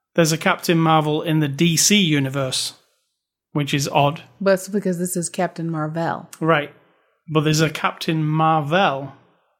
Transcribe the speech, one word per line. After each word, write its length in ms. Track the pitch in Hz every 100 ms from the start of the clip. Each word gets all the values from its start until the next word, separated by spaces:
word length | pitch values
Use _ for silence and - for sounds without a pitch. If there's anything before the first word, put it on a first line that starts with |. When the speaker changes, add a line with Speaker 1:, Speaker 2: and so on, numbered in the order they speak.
| _ -
Speaker 1:
there's 160 | 160
a 60 | 160
Captain 400 | 190 175 - 165
Marvel 440 | 160 156 151 151
in 160 | 160 156
the 80 | 147
D 280 | 139 170 160
C 200 | - 208
universe, 760 | 175 143 135 139 131 - - - _ _ _ _ _ _ _
which 220 | 151 143
is 140 | 143 139
odd. 360 | 151 143 165 - _
Speaker 2:
But 100 | 196 185
it's 120 | 190
because 300 | 202 185 175
this 180 | 180 180
is 120 | 170
Captain 400 | - 175 175 165
Marvel. 600 | 160 156 160 165 - - -
Speaker 1:
Right. 320 | 160 156 147 - _ _ _ _ -
But 100 | 156
there's 200 | 151 156
a 80 | 156
Captain 540 | 156 185 - - 160 151
Marvel 880 | 156 160 160 143 175 185 135 139 - _ _ _